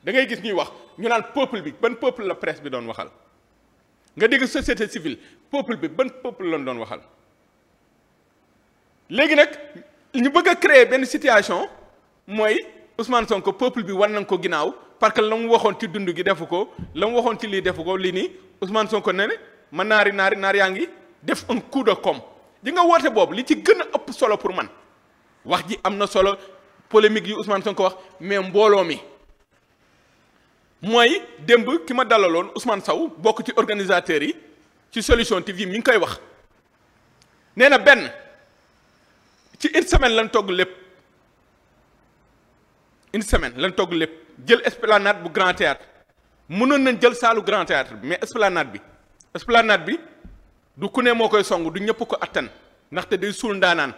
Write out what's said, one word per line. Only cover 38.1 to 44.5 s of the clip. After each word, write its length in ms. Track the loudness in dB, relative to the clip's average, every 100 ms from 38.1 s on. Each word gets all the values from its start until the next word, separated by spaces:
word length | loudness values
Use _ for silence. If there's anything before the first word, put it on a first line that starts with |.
| -12 -20 -20 _ _ _ _ _ _ _ _ _ _ _ _
ci 80 | -2
une 120 | 0 4
semaine 280 | 4 4
lañ 140 | 2 2
togg 200 | 0 0
lépp. 200 | -2 -2 -4 -20 _ _ _ _ _ _ _ _ _ _ _ _ _ _ _ _ _ _ _ _ _ _
Une 100 | -6
semaine 320 | 0 0 0 -4
lañ 160 | -4
togg 200 | -2 -2
lépp. 200 | -2 -4 -6 -20 -20
Jël 160 | 0